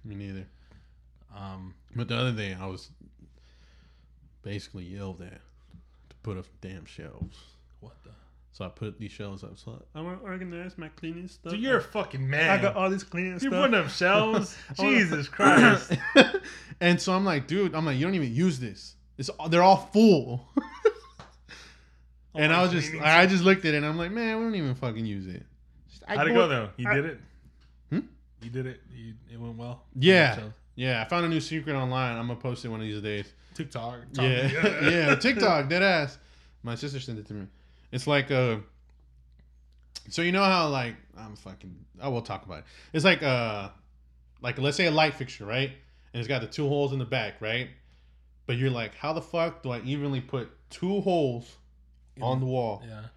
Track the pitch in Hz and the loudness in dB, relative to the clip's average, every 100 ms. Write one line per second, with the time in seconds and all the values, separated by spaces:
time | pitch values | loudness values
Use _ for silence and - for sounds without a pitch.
0 | 110 101 101 98 95 _ _ - - - | -14 -12 -12 -12 -14 _ _ -20 -20 -20
1 | - _ _ 98 98 95 92 - _ 117 | -20 _ _ -16 -14 -14 -16 -20 _ -10
2 | 107 117 127 113 101 92 95 92 - - | -6 -4 -2 -4 -8 -8 -10 -12 -16 -20
3 | - _ - _ _ _ - - _ _ | -20 _ -20 _ _ _ -20 -20 _ _
4 | _ _ - _ - 101 - 98 87 95 | _ _ -20 _ -10 -10 -10 -16 -14 -10
5 | 98 90 87 - _ _ _ - - _ | -10 -12 -16 -20 _ _ _ -20 -20 _
6 | _ - - 92 92 - 92 92 78 - | _ -14 -10 -10 -12 -18 -16 -16 -16 -18
7 | 78 - - - - _ _ - - - | -18 -12 -12 -12 -20 _ _ -20 -20 -20
8 | - 110 _ _ _ - 92 - 110 95 | -20 -20 _ _ _ -12 -12 -10 -12 -10
9 | 107 - 101 95 98 104 - 123 - 151 | -16 -12 -12 -12 -16 -18 -18 -18 -18 -14
10 | 165 185 208 185 180 170 180 180 156 - | -12 -12 -12 -12 -10 -12 -14 -14 -16 -12
11 | 160 170 180 - - 202 254 233 - 220 | -12 -10 -14 -16 -10 -6 0 0 0 -6
12 | 185 131 135 147 160 196 196 202 190 190 | -6 -4 -2 2 4 4 2 0 0 -2
13 | - 175 185 180 269 277 277 220 147 - | -6 -6 -6 -4 -2 2 4 4 2 0
14 | 180 208 220 214 190 - - 139 277 254 | 4 4 4 2 -2 -10 -14 0 4 4
15 | 185 156 139 - 285 277 240 202 - 175 | 4 0 -4 4 6 10 8 8 2 -4
16 | - 294 - 381 - - - - 175 175 | 4 6 6 4 -8 -18 -18 0 2 2
17 | - 185 196 151 135 180 190 160 160 131 | 2 0 2 0 -2 -2 0 0 -2 0
18 | 165 190 135 120 185 139 120 95 - - | 0 0 -2 2 2 0 -6 -10 -18 -20
19 | - - 131 - 160 170 180 190 - 208 | -20 -10 -10 -8 0 6 8 6 4 6
20 | 226 165 127 123 - - - - 440 - | 8 8 4 -8 -6 -6 -6 -2 -2 -2
21 | - - - _ - - - - _ _ | -20 -20 -20 _ -20 -20 -20 -20 _ _
22 | _ _ _ 160 151 165 180 175 147 160 | _ _ _ 0 2 4 4 2 -2 0
23 | 151 165 185 190 180 190 165 147 147 160 | 6 8 8 6 6 4 4 0 0 -2
24 | 170 220 226 220 226 208 147 127 127 110 | -4 -4 -2 -2 -2 -2 -2 -2 -4 -4
25 | 113 101 92 90 - _ _ - - - | -4 -6 -8 -12 -14 _ _ -20 -20 -20
26 | - 202 151 233 175 131 104 92 123 139 | -8 -2 2 2 2 0 -4 -6 -2 -2
27 | 160 131 - - - _ _ _ _ 170 | -2 -10 -18 -20 -20 _ _ _ _ -6
28 | - - _ _ 117 123 127 123 - 123 | -6 -18 _ _ -12 -10 -10 -14 -20 -18
29 | 113 113 - 117 117 113 120 120 - 131 | -18 -18 -20 -16 -14 -12 -12 -14 -14 2
30 | 151 185 147 110 107 - - - 127 120 | 6 8 6 2 -8 -14 -20 -6 -2 -2
31 | 110 175 170 160 - 160 143 139 127 127 | -2 -2 0 0 -2 -8 -4 -4 -2 -2
32 | 127 117 120 120 131 123 120 110 110 107 | -2 -4 -6 -6 -6 -8 -8 -8 -6 -6
33 | 104 104 98 _ _ - 151 123 113 120 | -6 -6 -8 _ _ -14 -10 -8 -10 -12
34 | 120 135 131 123 135 139 196 151 151 170 | -12 -2 0 2 0 2 0 2 2 4
35 | 160 - 240 233 208 165 139 170 196 175 | 4 4 2 2 4 2 2 2 4 4
36 | 139 - - - _ _ 120 117 147 135 | 0 -8 -20 -20 _ _ -10 -8 -8 -8
37 | 131 110 104 104 95 _ _ _ _ 127 | -10 -12 -10 -12 -12 _ _ _ _ -6
38 | 147 143 135 135 127 110 101 _ _ _ | 0 0 2 2 2 0 -6 _ _ _
39 | _ - - _ - _ _ _ _ - | _ -20 -20 _ -20 _ _ _ _ -20
40 | - - 170 185 196 185 156 139 120 113 | -10 -4 0 2 4 4 2 0 -4 -8
41 | - - 110 107 113 101 95 87 - - | -20 -20 -18 -18 -18 -18 -18 -20 -20 -12
42 | 131 120 110 98 98 76 - - - 160 | -6 -6 -6 -10 -10 -16 -18 -20 -8 2
43 | 190 165 143 123 117 104 98 - _ _ | 4 4 2 0 0 -4 -10 -14 _ _
44 | _ _ _ _ 123 123 135 143 175 151 | _ _ _ _ -8 -2 -2 2 2 4
45 | 156 143 127 - 101 120 135 135 - _ | 2 0 -12 -10 -6 -4 -4 -6 -20 _
46 | _ 120 117 135 117 - 143 143 139 135 | _ -8 -4 -4 -4 -4 -2 0 0 -2
47 | 117 131 104 - 107 117 131 - _ _ | -2 -2 -4 -6 -4 -4 -4 -14 _ _
48 | _ _ _ _ - 120 135 120 110 - | _ _ _ _ -6 -2 0 -2 -6 -6
49 | 147 160 - 170 165 165 131 120 120 143 | -6 -6 -4 -2 -2 -4 -8 -8 -4 -4
50 | 143 135 131 131 117 - _ - 180 202 | -2 -4 -4 -8 -8 -16 _ -8 -4 -2
51 | 196 175 139 120 - - _ _ _ _ | 0 0 0 -2 -10 -20 _ _ _ _
52 | _ - 117 131 131 127 117 104 117 107 | _ -6 -2 0 0 -2 -2 -6 -10 -16
53 | 110 | -16